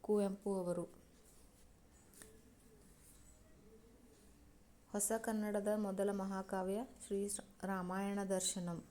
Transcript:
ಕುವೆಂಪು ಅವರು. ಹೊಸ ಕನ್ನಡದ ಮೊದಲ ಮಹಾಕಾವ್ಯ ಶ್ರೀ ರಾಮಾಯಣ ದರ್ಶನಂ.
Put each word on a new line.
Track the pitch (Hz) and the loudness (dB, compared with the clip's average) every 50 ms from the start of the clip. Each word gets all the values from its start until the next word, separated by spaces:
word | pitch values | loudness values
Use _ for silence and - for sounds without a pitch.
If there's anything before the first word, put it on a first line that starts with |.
ಕುವೆಂಪು | - - 214 208 202 196 196 196 - 202 196 | 2 4 4 4 4 2 0 -2 -2 -2 0
ಅವರು. | 190 180 175 175 175 170 - - - - - - - - - - - - - - - - - - - - - - - - - - - - - - - - - - - - - - - - - - - - - - - - - - - - - - - 202 214 226 - 226 240 233 - - 240 - - - - - - - - - - - - - - - - | 0 0 0 0 -2 -2 -6 -10 -20 -20 -20 -20 -20 -20 -20 -20 -20 -20 -20 -20 -20 -20 -20 -20 -20 -20 -20 -20 -20 -20 -20 -20 -20 -20 -20 -20 -20 -20 -20 -20 -20 -20 -20 -20 -20 -20 -20 -20 -20 -20 -20 -20 -20 -20 -20 -20 -20 -20 -20 -20 -20 -20 -20 -20 -20 -20 -20 -20 -20 -20 -20 -20 -20 -20 -20 -20 -20 -20 -20 -20 -20 -20 -20 -20 -20 -16 -6
ಹೊಸ | - 208 208 - 226 | -2 0 2 2 2
ಕನ್ನಡದ | 220 226 233 220 214 214 208 208 208 202 208 214 | 0 0 0 0 0 0 2 0 2 2 2 2
ಮೊದಲ | 214 208 196 190 190 202 202 | 2 2 0 2 2 2 2
ಮಹಾಕಾವ್ಯ | 202 196 190 196 196 190 185 - 196 190 185 190 196 214 254 - - - - | 2 0 -2 -2 -2 -4 -2 -2 -2 0 0 0 0 0 -2 -6 -10 -16 -6
ಶ್ರೀ | - 202 196 202 202 - - - - - - - | -2 -2 0 0 -2 -4 -6 -8 -12 -10 -6 -2
ರಾಮಾಯಣ | 190 196 185 180 180 185 190 196 202 202 202 196 | -2 0 0 0 -2 -2 0 0 0 0 0 0
ದರ್ಶನಂ. | 190 190 185 185 - - 196 175 175 170 165 - - | 2 2 2 2 2 0 0 -2 -2 -4 -4 -6 -12